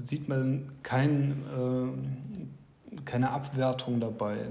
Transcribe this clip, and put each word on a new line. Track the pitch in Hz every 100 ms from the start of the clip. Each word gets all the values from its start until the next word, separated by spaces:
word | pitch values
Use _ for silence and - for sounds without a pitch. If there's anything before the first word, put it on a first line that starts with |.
sieht | 120 147 -
man | 135 131 135 - -
kein, | - 131 143 143 139 139
äh, | - 131 127 127 127 131 135 131 139 196 139 - - _ - 175 -
keine | 120 135
Abwertung | 143 - 135 131 127 - 120
dabei, | 113 107 104 107 110